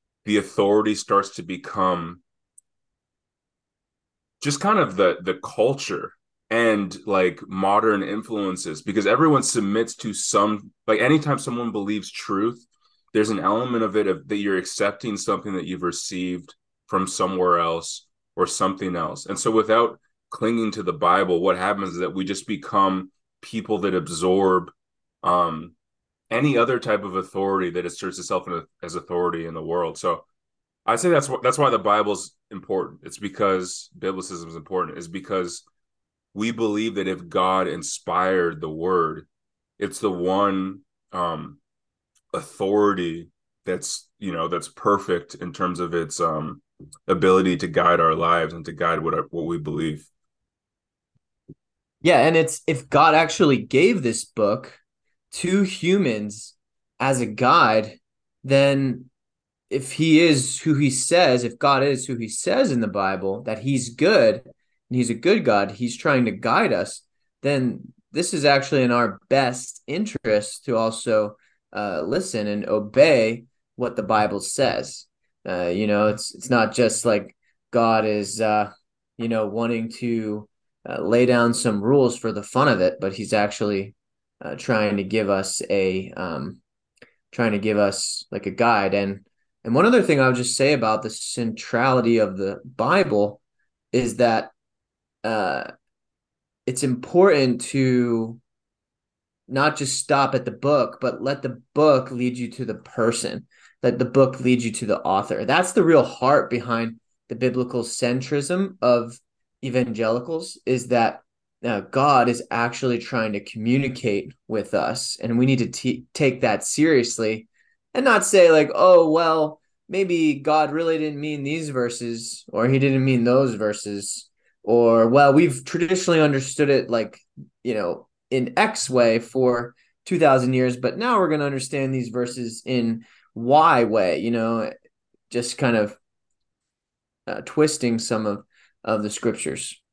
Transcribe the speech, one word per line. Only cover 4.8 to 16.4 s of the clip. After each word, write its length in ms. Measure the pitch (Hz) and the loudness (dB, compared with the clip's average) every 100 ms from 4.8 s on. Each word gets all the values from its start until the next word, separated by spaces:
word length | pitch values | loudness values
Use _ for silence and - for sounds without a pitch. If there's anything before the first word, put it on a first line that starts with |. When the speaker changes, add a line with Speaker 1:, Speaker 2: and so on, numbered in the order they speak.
| 120 92 | 2 2
Speaker 1:
the, 220 | 90 - | 2 0
the 120 | 92 92 | -4 -8
culture 680 | - - 117 139 - 95 - _ _ _ - | -6 0 0 0 -6 -8 -10 _ _ _ -4
and, 460 | 113 113 104 95 - - | 0 2 0 -2 -8 -2
like, 340 | 95 90 80 - | 0 0 -2 -10
modern 560 | 95 95 104 110 101 | -2 2 2 2 0
influences, 800 | - 104 107 107 95 92 85 76 | -2 -8 -8 -6 -6 -6 -8 -10
because 240 | - 101 98 | -6 -2 2
everyone 360 | 123 160 139 | 4 4 4
submits 520 | - 120 98 107 113 - | 2 -2 0 0 -2 -6
to 160 | 110 | -10
some, 580 | 101 - 101 104 104 101 _ - | -6 -2 0 0 -2 -8 _ -2
like, 140 | 110 | 0
anytime 380 | 127 156 147 139 | 2 2 0 -4
someone 340 | 135 120 117 | -4 -6 -4
believes 380 | 101 101 104 95 | -4 -4 -6 -8
truth, 520 | - - 98 113 120 _ _ _ _ _ | -12 -6 -2 -4 -6 _ _ _ _ _
there's 160 | 110 107 | 0 0
an 100 | 101 | 0
element 440 | 92 110 127 117 | 0 -2 -2 -2
of 120 | 107 107 | -2 0
it 100 | 98 | 0
of, 220 | 80 71 | -2 -4
that 80 | 104 | -4
you're 220 | 101 92 | -2 -2
accepting 580 | 90 - 101 101 117 101 | -4 -4 -4 -4 -8 -6
something 380 | - 95 104 | -4 -4 -4
that 100 | 92 | -8
you've 180 | 80 92 | -8 -6
received 720 | 87 - - 92 92 90 | -6 -6 -8 -6 -6 -8